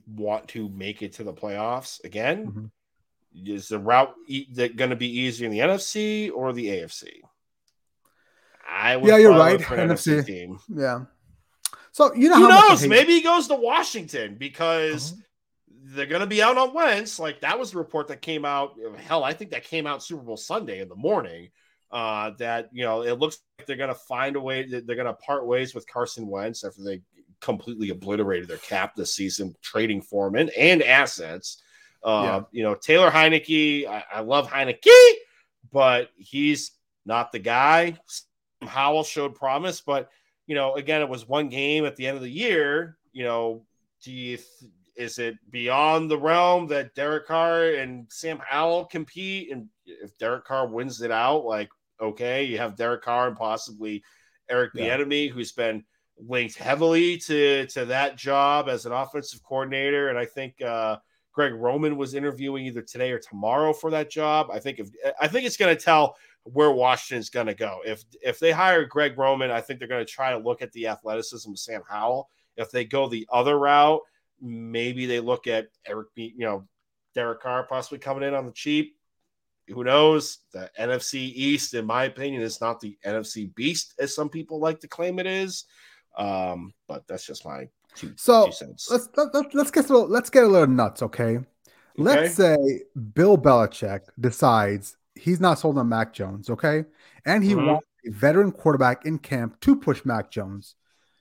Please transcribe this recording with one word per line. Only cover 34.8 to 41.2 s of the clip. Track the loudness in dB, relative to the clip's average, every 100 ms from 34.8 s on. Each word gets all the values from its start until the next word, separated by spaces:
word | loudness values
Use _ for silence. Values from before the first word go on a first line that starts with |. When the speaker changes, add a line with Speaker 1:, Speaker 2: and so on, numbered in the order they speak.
| 10 12 12 8 -4 _ _ _ _
Speaker 1:
but | 2 4 4 -2 _
he's | -12 -4 -2 -2 -6 _ _ _
not | -4 -4 -4
the | -6
guy. | -2 2 4 4 2 -4 _
Sam | -18 -18 _ _ _ -10
Howell | -2 0 0
showed | -4 -6 -8
promise, | -6 -4 -4 -6 -8
but, | -6 -6 -6 _ _ _ -8
you |
know, | -4 -2
again, | -4 -4 -4
it | -2
was | -6